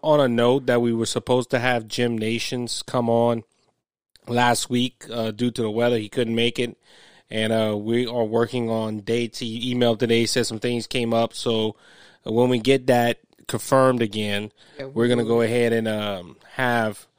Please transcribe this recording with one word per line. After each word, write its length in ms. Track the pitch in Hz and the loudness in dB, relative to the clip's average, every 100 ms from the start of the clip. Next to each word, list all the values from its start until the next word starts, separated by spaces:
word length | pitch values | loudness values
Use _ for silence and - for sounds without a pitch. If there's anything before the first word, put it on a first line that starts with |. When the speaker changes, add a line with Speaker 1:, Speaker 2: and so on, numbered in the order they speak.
Speaker 1:
on 160 | 151 151 | 2 4
a 80 | 135 | 4
note 380 | 117 120 135 127 | 4 2 2 2
that 140 | 120 | 2
we 120 | 120 | 2
were 140 | 113 110 | 0 -2
supposed 440 | - - 127 123 | -4 0 0 0
to 80 | 127 | 0
have 300 | 123 123 110 | 0 -2 -4
Jim 280 | - 120 117 | -2 -2 -2
Nations 680 | 107 117 - 127 120 - - | -4 -4 -4 -6 -6 -8 -6
come 240 | 127 117 | -2 2
on 320 | 117 117 117 - _ _ _ _ _ _ _ - | 4 2 0 -6 _ _ _ _ _ _ _ -4
last 420 | 120 120 117 - | 2 4 2 0
week, 360 | 123 127 - - | -2 -2 -6 -12
uh, 200 | 117 110 | -6 -6
due 180 | 104 120 | -2 -2
to 120 | 113 | -2
the 80 | 113 | -2
weather, 280 | 107 120 120 | 0 2 2
he 100 | 107 | -2
couldn't 280 | - 113 113 | -4 -2 0
make 240 | 117 120 | 0 0
it. 160 | 120 - _ - - - - | -6 -6 _ -20 -20 -20 -10
And, 240 | 110 110 | -4 0
uh, 240 | 110 110 104 | 0 0 -2
we 300 | 104 117 123 | 0 0 0
are 160 | 120 | -2
working 460 | 110 113 117 127 113 | 0 0 0 -2 -2
on 300 | 113 110 107 | -2 -4 -6
dates. 400 | 101 117 117 - | -2 -2 -2 -6
He 340 | 120 110 123 | -8 -6 -4
emailed 240 | 123 120 113 | 0 2 2
today, 280 | 117 117 117 | 2 2 2
said 200 | - 117 | 0 -2
some 140 | 110 | -2
things 260 | 123 120 110 | -4 -4 -4
came 260 | 131 117 | -4 0
up. 220 | 117 117 | 0 0
So, 400 | - 127 113 110 - - - - _ | -2 -2 0 -2 -6 -16 -20 -20 _
uh, 60 | - | -4
when 180 | 110 127 | 2 2
we 120 | 127 | 2
get 260 | 110 135 127 | 2 2 4
that 320 | 123 120 117 _ _ - | 2 2 -2 _ _ -8
confirmed 520 | 117 - 135 131 127 | -8 2 4 6 4
again, 500 | 113 104 104 101 107 - - - | 0 -2 -2 -4 -6 -14 -20 -16
Speaker 2:
Yeah, 60 | 135 | -8
Speaker 1:
we're 220 | 135 120 | 0 2
gonna 160 | 120 | 2
Speaker 2:
we'll 100 | 110 | 2
Speaker 1:
go 60 | 117 | 2
ahead 320 | 113 120 120 | 2 2 2
and, 160 | 113 110 | 0 -2
um, 480 | 107 104 98 87 - - | -4 -4 -6 -10 -20 -14
have 540 | - 127 120 110 104 - | -4 0 0 0 -4 -14